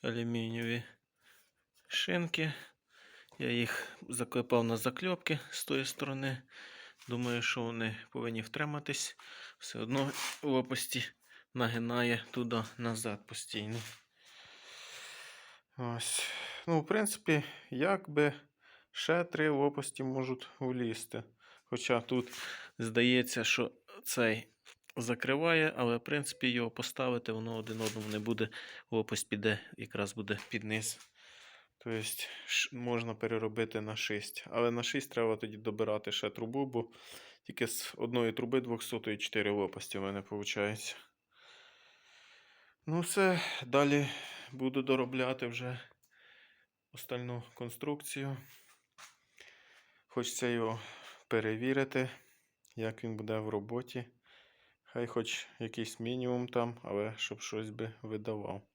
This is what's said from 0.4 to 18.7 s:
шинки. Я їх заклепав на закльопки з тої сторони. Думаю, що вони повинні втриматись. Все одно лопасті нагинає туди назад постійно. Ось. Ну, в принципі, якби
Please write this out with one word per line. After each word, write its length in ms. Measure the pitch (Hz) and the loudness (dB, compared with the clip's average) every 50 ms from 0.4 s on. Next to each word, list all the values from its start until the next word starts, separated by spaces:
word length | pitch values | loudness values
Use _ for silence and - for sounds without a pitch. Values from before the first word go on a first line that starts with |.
| 113 113 113 117 117 113 117 120 117 - - _ _ _ _ _ _ - - _ _ _ _ _ _ _ _ _ _ _ | -2 -2 -4 -4 -2 -2 -2 -4 -4 -8 -18 _ _ _ _ _ _ -20 -20 _ _ _ _ _ _ _ _ _ _ _
шинки. 680 | - - - - 180 175 170 165 - - 156 156 147 - - - _ _ _ _ _ - - - - - - _ - - | 0 0 2 2 2 0 0 0 -2 0 0 -2 -2 -6 -12 -18 _ _ _ _ _ -20 -20 -20 -20 -20 -20 _ -10 -4
Я 120 | 135 123 | -2 0
їх 460 | 120 120 120 117 - - - - - - - - | 2 2 2 0 0 -4 -6 -8 -12 -16 -12 -8
заклепав 540 | 123 120 123 - - 123 120 - - 120 117 | -4 -4 -4 0 0 -2 2 6 6 6 6
на 140 | 113 117 113 | 6 2 2
закльопки 640 | - 127 127 - 185 185 180 175 - - 156 143 - - | 2 0 0 0 -2 -2 -2 0 0 0 -2 0 -2 -8
з 140 | - - - | -8 -8 -2
тої 200 | - 143 135 135 | 0 0 0 0
сторони. 560 | 131 - - 143 139 135 135 135 135 131 127 - _ - - - - - - - - - _ - - | -2 -2 -4 -4 -4 -2 -2 -2 -2 -2 -4 -8 _ -18 -18 -16 -16 -16 -16 -18 -20 -20 _ -8 -4
Думаю, 340 | 120 120 123 123 120 120 | -2 0 0 0 0 2
що 200 | 110 - - 127 | 2 0 0 0
вони 360 | 120 117 117 113 113 110 110 110 - - | -2 -2 -2 0 -2 -2 -2 -4 -10 -8
повинні 300 | - 127 117 117 117 113 | -6 -4 -4 -2 -2 -4
втриматись. 760 | 110 110 - - 151 151 147 147 147 - 143 - - - - _ - - - - - - - _ | -4 -4 -4 -2 -2 -2 -2 -4 -4 -4 -4 -2 -4 -6 -8 _ -18 -18 -16 -14 -16 -16 -16 _
Все 200 | - - - 117 | -12 -10 -6 -6
одно 320 | 110 113 127 139 135 139 135 - - - - - - | -2 0 2 2 2 0 0 -4 -4 -4 -6 -4 0
лопасті 600 | 147 135 131 127 127 131 127 - - - 131 120 - - _ _ _ - - - _ _ | 4 4 4 4 2 -2 -2 -2 -2 -2 -4 -4 -4 -8 _ _ _ -20 -20 -20 _ _
нагинає 720 | 127 123 113 117 117 117 117 120 120 120 120 120 113 - - | 2 2 2 2 0 0 2 4 4 4 4 4 2 0 -4
туди 320 | - 127 120 117 120 113 113 - - - | -2 -2 0 2 2 0 0 -2 -6 -4
назад 500 | 120 117 113 110 107 117 104 104 - - | -2 -2 -2 0 -2 -4 -4 -4 -8 -10
постійно. 520 | - - - - - 107 104 107 113 117 110 - - - _ _ _ _ - - - - - - - - - - - - - - - - - - - - - - - - - - - - _ _ _ - | -10 -10 -8 -6 -6 -4 -4 -4 -4 -6 -6 -8 -14 -16 _ _ _ _ -20 -20 -20 -20 -20 -20 -20 -20 -20 -18 -18 -16 -16 -16 -14 -14 -14 -14 -14 -14 -16 -16 -16 -18 -20 -20 -20 -20 _ _ _ -6
Ось. 460 | 123 120 117 117 - - - - - - - - - - - - - - | -4 -4 -2 -2 -2 -2 0 0 -2 -2 -4 -6 -8 -8 -10 -8 0 4
Ну, 140 | 170 160 | 4 4
в 40 | 151 | 4
принципі, 580 | - 190 214 214 208 - - _ - 156 147 143 - - - - - | 4 2 2 2 2 0 -2 _ 4 4 4 4 0 -10 -14 -12 -6
якби 640 | 135 127 143 185 196 185 190 - 147 147 147 147 143 - - _ _ _ _ - | -2 0 4 4 4 2 0 0 4 6 6 6 4 0 -14 _ _ _ _ -20